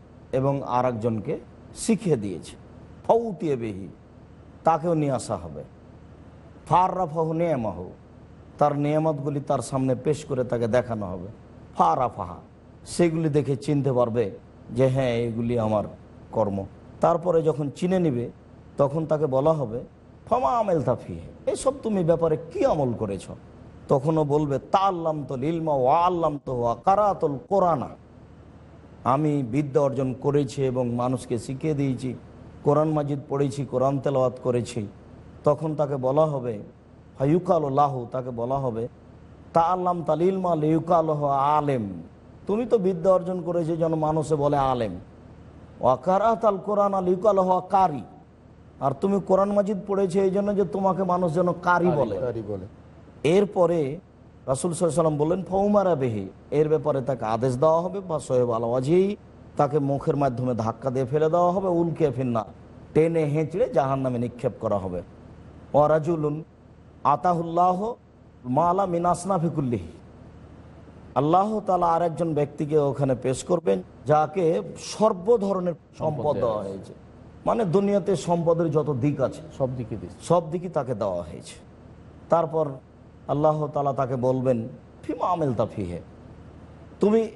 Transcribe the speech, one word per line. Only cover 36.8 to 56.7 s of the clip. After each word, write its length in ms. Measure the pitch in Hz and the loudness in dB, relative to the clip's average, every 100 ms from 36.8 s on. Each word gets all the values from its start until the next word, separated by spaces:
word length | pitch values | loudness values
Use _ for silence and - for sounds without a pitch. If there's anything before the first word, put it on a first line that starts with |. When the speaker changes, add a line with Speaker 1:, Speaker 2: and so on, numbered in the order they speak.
| - - - - | -20 -20 -16 -2
Speaker 1:
ফায়ুকালু 520 | 143 175 180 170 147 | 2 2 2 2 2
লাহু, 380 | 135 143 131 113 | 2 2 0 -6
তাকে 180 | 131 127 | -8 -6
বলা 280 | 117 120 135 | -6 -4 -2
হবে, 300 | 131 113 120 - - - - - - | -2 -4 -8 -10 -20 -20 -20 -20 0
"তাআল্লামতাল 680 | 165 165 185 180 175 151 151 | 2 2 0 0 -2 -2 2
ইলমা 340 | 180 190 180 160 | 2 0 0 0
লিয়ুকালু 720 | 156 160 160 170 160 147 143 | 2 2 4 2 4 0 0
আলেম।" 760 | 139 139 151 147 127 101 85 - - - - - | 2 2 2 2 -2 -4 -8 -14 -20 -20 -14 -4
তুমি 180 | 214 240 | -4 2
তো 120 | 233 | 2
বিদ্যা 340 | 185 175 190 | 2 2 4
অর্জন 300 | 185 175 185 | 2 2 -6
করেছো 340 | 165 175 160 165 | -2 -2 -2 0
যেন 200 | 165 160 | 0 0
মানুষে 400 | 151 156 139 156 | 0 0 0 0
বলে 220 | 147 143 | 2 2
আলেম। 340 | 135 127 107 90 - - - - - - - - | 2 0 -2 -6 -16 -20 -20 -20 -20 -20 -20 -2
"ওয়া 160 | 123 127 | 2 2
কারাতাল 600 | 180 185 226 226 220 196 | 2 2 2 2 2 0
কোরআনা 440 | 190 208 202 196 | -2 0 2 2
লিয়ুকালু 400 | 180 185 208 190 185 185 180 | 0 2 4 4 4 2 2
কারি।" 320 | 196 180 139 - - - - - - - - | 2 2 0 -10 -20 -20 -20 -20 -20 -20 -4
আর 120 | 135 135 | -2 0
তুমি 200 | 196 196 175 | 0 0 2
কোরআন 240 | 190 202 | 2 4
মাজিদ 260 | 202 202 202 208 | 2 0 -2 -2
পড়েছো 340 | 196 196 196 | 0 2 2
এই 100 | 190 | 2
জন্য 240 | 196 202 202 | 0 0 0
যে 100 | 185 | 0
তোমাকে 380 | 196 190 180 | 0 0 0
মানুষ 300 | 185 180 175 | 0 0 0
যেন 180 | 160 175 | 2 0
কারি 100 | 175 | 0
Speaker 2:
কারি 260 | 180 175 180 | 2 4 4
Speaker 1:
বলে। 280 | 147 120 95 | 2 0 -2
Speaker 2:
বলে। 100 | 123 | -4
Speaker 3:
কারি 160 | 113 104 | -4 -6
বলে। 180 | 98 95 - - - - - 139 | -8 -10 -18 -20 -20 -20 -2 2
Speaker 1:
এরপরে 720 | 190 202 196 170 170 135 165 - - - - 127 | 4 2 2 2 2 -2 -6 -14 -20 -20 -12 -4
রাসূল 260 | 135 180 | -2 -2
সাল্লাল্লাহু 20 | 160 | 0
আলাইহি 80 | |
ওয়াসাল্লাম 340 | 175 147 160 147 | 0 2 2 2
বললেন, 260 | 151 185 175 | 0 0 -2
"ফাউমারা 500 | 190 208 208 185 151 | 0 4 4 4 2
বিহি", 340 | 131 107 95 - - | 0 -2 -8 -12 -2
এর 180 | 147 | 0
ব্যাপারে 320 | 151 | 2